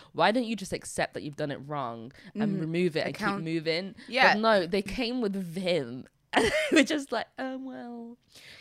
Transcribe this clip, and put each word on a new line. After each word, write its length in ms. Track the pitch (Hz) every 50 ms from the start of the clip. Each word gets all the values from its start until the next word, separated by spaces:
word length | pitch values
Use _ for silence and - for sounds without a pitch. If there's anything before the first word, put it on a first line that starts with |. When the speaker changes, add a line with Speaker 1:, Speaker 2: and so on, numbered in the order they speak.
| - - -
Speaker 1:
why 180 | 147 165 196
don't 140 | 220 262 240
you 100 | 214 226
just 180 | 196 190 - -
accept 420 | 139 - - - - 160 - -
that 80 | - 95
you've 120 | 151 143
done 140 | - 151 143
it 80 | 135 - 131
wrong 460 | 143 151 143 131 117 117 117 113 - - - - 202 -
and 160 | 208 214 208
Speaker 2:
Mm-hmm. 80 | 196 190
Speaker 1:
remove 340 | 160 160 165 175 180 175 147
it 60 | 156 -
and 80 | - 139
Speaker 2:
Account- 280 | - 214 202 202 202 160
Speaker 1:
keep 100 | 160 165
moving? 400 | 165 156 160 160 170 185 - - - -
Speaker 2:
Yeah. 260 | - 226 262 254 196 170
Speaker 1:
But 40 | 208
no, 260 | 220 226 220 196 170
they 160 | 165 190 190 190
came 360 | 190 - - 262 226 247 254
with 120 | 233 196 196
vim. 680 | 196 190 170 160 190 190 180 180 160 135 117 123 131 - -
<laughs> 40 | _ _ _ _ -
And 160 | - - 427 - 622 622 587
they 60 | 494
were 60 | 320 269
just 280 | - 320 302 277 -
like, 160 | 240 220 - - _
"Oh, 200 | - 254 262 262
well, 600 | 262 262 262 254 254 247 240 240 233 233 233 240 - _ _ - - - - - -